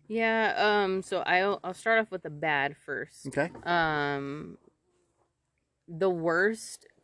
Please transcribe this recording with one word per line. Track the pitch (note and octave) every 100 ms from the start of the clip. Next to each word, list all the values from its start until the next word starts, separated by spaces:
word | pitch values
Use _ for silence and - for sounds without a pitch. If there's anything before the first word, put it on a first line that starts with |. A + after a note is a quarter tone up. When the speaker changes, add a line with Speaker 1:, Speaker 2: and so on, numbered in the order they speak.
| -
Speaker 1:
Yeah, | A3 A3+ A3+ G#3+ -
um, | G#3 G#3 F#3+ F#3+
so | - F3+
I'll, | - F3+ G3 G3
I'll | F3
start | F#3 A3+ A3+
off | A3
with | F#3
the | E3
bad | D3 D#3+ C#3+ C#3 D3
first. | - C3 C#3+ - C#3
Speaker 2:
Okay. | C3+ E3 -
Speaker 1:
Um, | E3 F3 D#3+ D3+ C#3+ C#3+ C#3 D3 D#3 - _ _ _ _ _ _ _ _ _ _ _ _ -
the | E3 F#3+
worst | F3 E3 E3+ G3+ A3+ - - - _